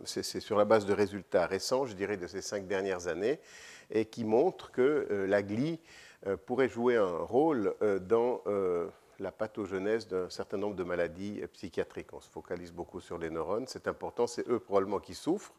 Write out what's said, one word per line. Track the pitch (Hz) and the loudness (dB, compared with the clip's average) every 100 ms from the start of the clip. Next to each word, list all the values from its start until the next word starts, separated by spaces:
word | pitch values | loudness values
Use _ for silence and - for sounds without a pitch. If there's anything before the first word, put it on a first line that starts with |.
c'est, | - - | -6 -6
c'est | - 98 | -6 -6
sur | - 104 | 0 4
la | 104 | 6
base | 110 101 | 6 6
de | |
résultats | 101 101 98 87 98 85 | 2 2 -2 0 2 2
récents, | 95 - 131 135 | 0 0 0 -2
je | |
dirais, | 95 98 104 | -4 -4 -4
de | 87 | -6
ces | 98 | -8
cinq | - 104 92 | -6 -6 -2
dernières | 98 98 90 87 | -2 0 -2 -2
années, | 82 107 156 - - - - - | -2 0 -2 -6 -20 -20 -20 -4
et | 110 | 0
qui | 110 - 113 | 0 -2 2
montre | 110 175 180 - | 4 4 0 -4
que, | - 127 151 - | 2 4 4 0
euh, | 101 95 | 0 2
la | 101 | 2
glie, | 101 107 147 165 - - - - - | 2 0 0 -2 -10 -20 -20 -10 -4
euh, | - | -4
pourrait | - 123 127 | 0 2 2
jouer | 104 120 120 | 2 2 4
un | 95 82 | 4 0
rôle, | 87 120 160 139 95 - | 0 2 2 2 0 2
euh, | 107 98 | 2 2
dans, | 92 113 120 120 - | 2 2 2 0 -2
euh, | 101 95 87 85 - - - | 0 0 0 -2 -8 -20 -10
la | 95 | -8
pathogenèse | - 110 - 98 95 98 113 101 | -6 -6 -4 -4 -2 0 0 0
d'un | 92 90 | -4 -4
certain | - - 101 | -6 -6 -4
nombre | 104 92 | -2 -2
de | |
maladies, | 90 87 85 82 101 104 | -2 0 -2 -2 -8 -8
euh, | - | -10
psychiatriques. | - 95 - 90 - - | -10 -6 -4 -4 -6 -12
On | - | -14
se | - | -16
focalise | - - 87 87 | -14 -10 -8 -8
beaucoup | 85 85 95 | -10 -10 -12
sur | - 87 | -10 -6
les | 82 | -4
neurones, | 80 78 107 131 | -4 -2 -2 -4
c'est | - 98 | -6 -6
important, | 85 85 - 120 | -4 -4 0 0
c'est | - 101 | 0 -2
eux | 117 | -2
probablement | - 98 98 95 | 2 2 2 0
qui | - 87 | -4 -6
souffrent, | - 202 - | -2 -2 -4